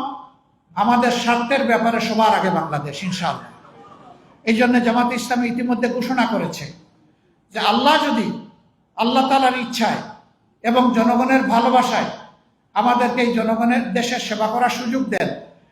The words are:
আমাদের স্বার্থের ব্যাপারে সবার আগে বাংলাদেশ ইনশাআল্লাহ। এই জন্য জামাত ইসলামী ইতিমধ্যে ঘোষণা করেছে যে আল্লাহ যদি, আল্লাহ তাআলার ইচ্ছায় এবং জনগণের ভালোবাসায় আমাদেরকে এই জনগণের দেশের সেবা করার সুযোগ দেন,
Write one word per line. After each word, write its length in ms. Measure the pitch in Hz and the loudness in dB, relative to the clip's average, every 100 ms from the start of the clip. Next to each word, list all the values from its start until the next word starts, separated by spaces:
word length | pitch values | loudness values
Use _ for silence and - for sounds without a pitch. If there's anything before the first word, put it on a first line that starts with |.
| 262 - - _ _ _ _ 180 | -4 -10 -18 _ _ _ _ -2
আমাদের 360 | 214 240 240 | 2 4 2
স্বার্থের 520 | - 233 240 240 277 | 0 0 0 0 0
ব্যাপারে 360 | 233 226 233 226 | 2 0 2 0
সবার 400 | 220 214 220 190 | -2 2 4 4
আগে 100 | 185 | 2
বাংলাদেশ 540 | 170 160 147 147 - | -2 -2 -6 -6 -8
ইনশাআল্লাহ। 440 | 185 - 170 135 - - - - - - - - - _ | -6 -4 -4 -6 -10 -20 -20 -20 -20 -20 -20 -20 -20 _
এই 120 | 226 226 | -2 2
জন্য 280 | 247 247 | 4 4
জামাত 300 | 233 240 240 | 2 2 0
ইসলামী 340 | 247 - 240 240 | -2 -2 -2 -2
ইতিমধ্যে 420 | 240 247 233 240 | -2 -2 -2 -2
ঘোষণা 360 | 247 254 254 226 | -2 -2 0 0
করেছে 480 | 190 165 - 143 - - _ _ _ _ _ _ | 0 -4 -8 -12 -16 -20 _ _ _ _ _ _
যে 60 | 214 | -4
আল্লাহ 460 | 180 233 277 311 294 | 0 2 4 2 2
যদি, 400 | 226 190 - - _ _ _ _ - | 0 -2 -6 -12 _ _ _ _ -4
আল্লাহ 320 | 233 262 262 | 0 2 2
তাআলার 300 | 269 262 247 | 2 2 0
ইচ্ছায় 380 | 233 - 214 139 - - _ _ _ _ | -6 -2 -2 -2 -8 -18 _ _ _ _
এবং 300 | 226 247 254 214 | 0 2 4 4
জনগণের 480 | 226 220 254 262 | 2 2 2 2
ভালোবাসায় 600 | - 233 254 247 240 214 - - - _ _ _ _ | 2 2 4 2 2 0 -4 -8 -18 _ _ _ _
আমাদেরকে 480 | 196 233 240 240 247 | -2 0 2 0 0
এই 120 | 240 | 0
জনগণের 600 | 226 220 226 233 254 190 | 0 0 0 2 0 0
দেশের 260 | 233 233 240 | -4 -2 -4
সেবা 280 | - 208 220 | -4 -2 -2
করার 220 | 233 240 | 0 0
সুযোগ 340 | - 226 262 | -2 -4 -4
দেন, 260 | - 190 165 - - - _ | -2 -2 -4 -6 -14 -20 _